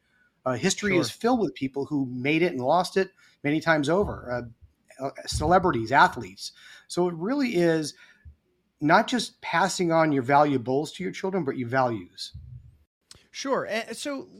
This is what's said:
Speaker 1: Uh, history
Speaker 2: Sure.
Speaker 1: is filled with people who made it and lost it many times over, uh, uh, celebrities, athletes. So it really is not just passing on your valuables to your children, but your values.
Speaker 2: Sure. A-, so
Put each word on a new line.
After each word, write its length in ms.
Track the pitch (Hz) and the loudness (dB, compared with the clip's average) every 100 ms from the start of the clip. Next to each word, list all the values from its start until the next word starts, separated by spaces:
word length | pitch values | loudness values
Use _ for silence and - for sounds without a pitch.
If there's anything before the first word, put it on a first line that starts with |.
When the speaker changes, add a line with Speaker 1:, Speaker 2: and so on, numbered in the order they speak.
| _ _ _ _ 127 | _ _ _ _ -4
Speaker 1:
Uh, 80 | |
history 380 | 123 165 - 208 | -2 -2 0 0
Speaker 2:
Sure. 80 | 180 | 2
Speaker 1:
is 100 | 123 | 0
filled 300 | - 226 247 | -2 0 2
with 160 | 175 - | 0 -4
people 300 | 135 - - | -6 -6 -4
who 200 | 147 131 | -2 -2
made 360 | 123 131 156 | -2 0 2
it 100 | 175 | 2
and 100 | 135 | 0
lost 360 | 123 165 180 196 | 0 2 2 -2
it 140 | 190 - _ _ | -2 -6 _ _
many 180 | 147 156 | -2 0
times 260 | 165 156 143 | 2 2 2
over, 400 | 175 170 - - 123 120 - - _ _ - | 2 0 -4 -8 -8 -8 -16 -20 _ _ -10
uh, 40 | 135 | -10
uh, 60 | - - | -8 -8
celebrities, 680 | - 151 185 180 131 110 | -4 4 4 4 0 2
athletes. 600 | 135 180 127 92 98 - - - - _ | 4 4 2 -12 -14 -16 -18 -20 -20 _
So 180 | - 175 | -2 -2
it 80 | 170 | -2
really 400 | 185 285 254 190 | -4 -2 0 2
is 400 | 170 160 151 - - _ - - _ _ _ _ | 4 2 0 -8 -20 _ -20 -20 _ _ _ _
not 260 | 147 180 220 | 4 4 4
just 320 | 247 - - | -2 -6 -10
passing 500 | - 165 185 - 175 | -4 0 0 0 2
on 180 | 160 160 | 4 4
your 120 | 139 | 2
valuables 680 | 120 143 151 135 117 135 151 | 4 4 4 2 0 -2 -2
to 100 | - | -6
your 100 | 185 | -10
children, 320 | 170 190 190 139 | -6 -4 -2 -2
but 120 | 127 | -4
your 120 | 120 | -2
values. 640 | 131 123 110 90 - - - - - - _ _ _ _ - _ | 0 0 -2 -8 -14 -16 -16 -18 -20 -20 _ _ _ _ -20 _
Speaker 2:
Sure. 340 | - 269 226 143 | -12 -4 -2 -2
A-, 260 | 214 220 233 | -6 -6 -8
so 320 | 294 277 - 196 | -8 -8 -10 -16